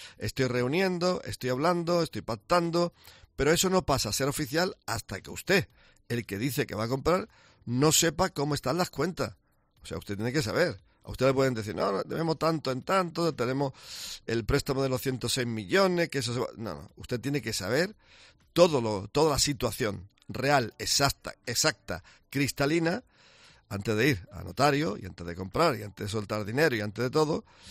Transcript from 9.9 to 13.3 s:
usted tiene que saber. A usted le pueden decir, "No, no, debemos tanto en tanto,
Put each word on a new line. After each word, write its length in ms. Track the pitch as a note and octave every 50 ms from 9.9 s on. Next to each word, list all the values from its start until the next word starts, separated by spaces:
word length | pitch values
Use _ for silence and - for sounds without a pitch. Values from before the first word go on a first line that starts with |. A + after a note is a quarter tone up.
| E2+ E2
usted 180 | - - G#2
tiene 160 | G2 A2 B2 B2
que 100 | D#3+ A2+
saber. 360 | G#2+ F2 C3+ F3 D#3+ F#2+ - _ _ _ _ -
A 60 | -
usted 160 | G2+ - B2+
le 80 | C3+ C3
pueden 200 | C3+ C3+ C3 B2
decir, 200 | A2 G2+ G#2+ E2+
"No, 160 | E2+ F#3+ G3+
no, 140 | G3 F#3 -
debemos 340 | D3+ - D3+ E3 E3 D#3+ -
tanto 320 | D3+ D#3+ E3 D3+ - C3
en 120 | B2+ B2+ -
tanto, 520 | - F#3+ F#3+ F3+ E3 D3 E3 E3+ E3